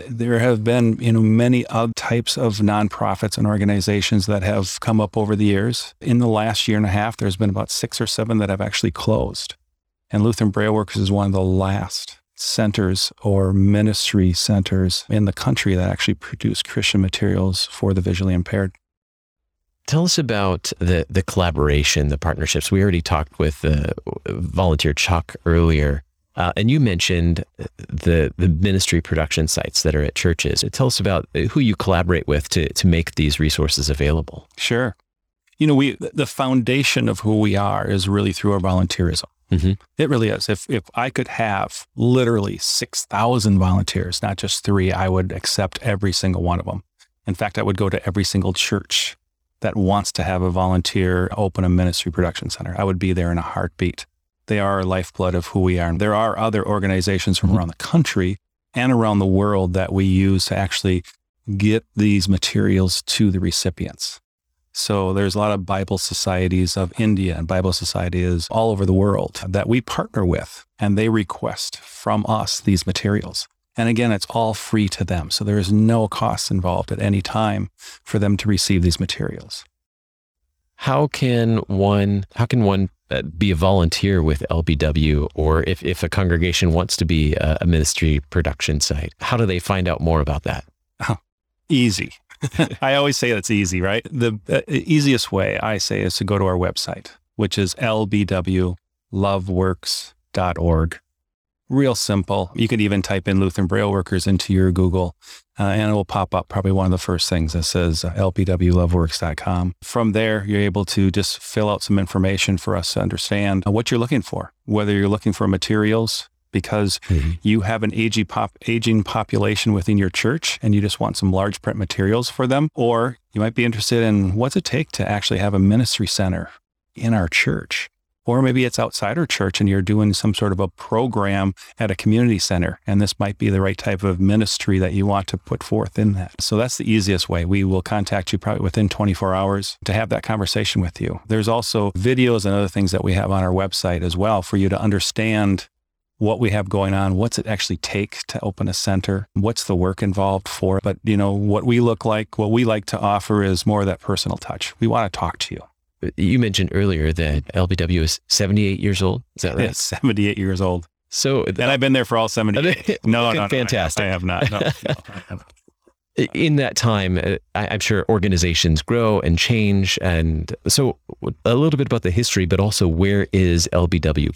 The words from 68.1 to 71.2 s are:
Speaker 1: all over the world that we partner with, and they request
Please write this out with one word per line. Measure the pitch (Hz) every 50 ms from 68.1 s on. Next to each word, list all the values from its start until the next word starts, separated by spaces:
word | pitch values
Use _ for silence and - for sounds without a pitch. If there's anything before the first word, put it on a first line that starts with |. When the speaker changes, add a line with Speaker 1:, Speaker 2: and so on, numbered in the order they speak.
| 87 90 90 90 87 85 82 - -
Speaker 1:
all | 110 113 113
over | 107 95 98
the | 92 92
world | 95 98 101 98 95 92 - - - -
that | 95 92 101 - -
we | 113 127
partner | 117 - - - 180 220 - 113 101
with, | 87 82 - - - - - - _ _ -
and | 110 104 101
they | 101 110 113
request | 110 110